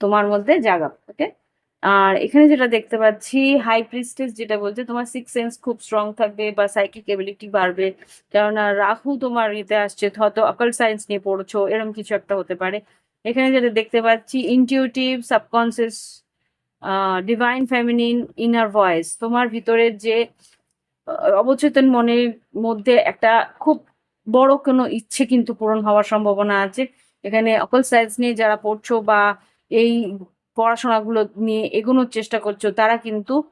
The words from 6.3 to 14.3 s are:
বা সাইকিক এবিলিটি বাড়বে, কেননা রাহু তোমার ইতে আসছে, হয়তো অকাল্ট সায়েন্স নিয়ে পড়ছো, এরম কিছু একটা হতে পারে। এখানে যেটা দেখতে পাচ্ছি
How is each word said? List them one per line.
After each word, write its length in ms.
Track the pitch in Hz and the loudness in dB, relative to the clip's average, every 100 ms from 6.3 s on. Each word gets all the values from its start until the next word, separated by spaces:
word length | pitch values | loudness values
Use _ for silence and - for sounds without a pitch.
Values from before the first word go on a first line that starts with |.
| 208 214 | -4 -4
বা 140 | 208 202 | -2 -2
সাইকিক 380 | 208 202 226 208 | -2 -4 -6 -6
এবিলিটি 380 | 196 196 202 208 | -6 -6 -12 -4
বাড়বে, 380 | 202 185 180 190 190 - - _ | -2 0 -2 -4 -6 -16 -20 _
কেননা 420 | 208 208 214 208 | 0 0 0 0
রাহু 360 | 202 202 226 277 262 | 2 0 0 -4 -4
তোমার 320 | 254 240 220 208 | -4 -2 -2 -4
ইতে 200 | 190 214 | -2 -2
আসছে, 300 | 202 - 202 208 | -2 -4 -4 0
হয়তো 240 | 208 202 | 0 2
অকাল্ট 320 | 208 - 240 240 | 0 0 -2 0
সায়েন্স 260 | 226 214 - | -2 -2 -6
নিয়ে 120 | 202 | -6
পড়ছো, 440 | 196 196 196 208 196 | -4 -6 -4 -2 -2
এরম 220 | 220 220 | -2 -6
কিছু 200 | 214 202 208 | -10 -6 -6
একটা 180 | - 196 | -4 -6
হতে 200 | 180 180 | -4 -6
পারে। 220 | 185 208 - _ _ _ 220 | -6 -6 -10 _ _ _ -6
এখানে 220 | 240 262 | -2 0
যেটা 180 | 262 240 | 2 0
দেখতে 300 | 220 220 233 | -2 -2 0
পাচ্ছি 360 | 226 226 - | 2 0 -2